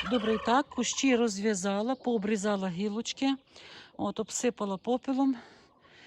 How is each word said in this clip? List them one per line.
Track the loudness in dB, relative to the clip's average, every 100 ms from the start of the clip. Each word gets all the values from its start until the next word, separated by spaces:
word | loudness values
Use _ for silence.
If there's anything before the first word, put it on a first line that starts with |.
| -2
добре | 0 2
і | 0 4
так. | 2 2
Кущі | -2 -2 2 4 4
розв'язала, | 2 0 0 0 0 0 0 -2
пообрізала | 0 0 2 0 0 0 -2
гілочки. | -2 -4 -4 -6 -2 0 0 _ -20 -20 -20 -18 -8
От, | -6 -4
обсипала | -6 -2 -2 -2 -4 -4
попелом. | -2 -2 0 2 2 0 -6 -20 -20 _ -20 -20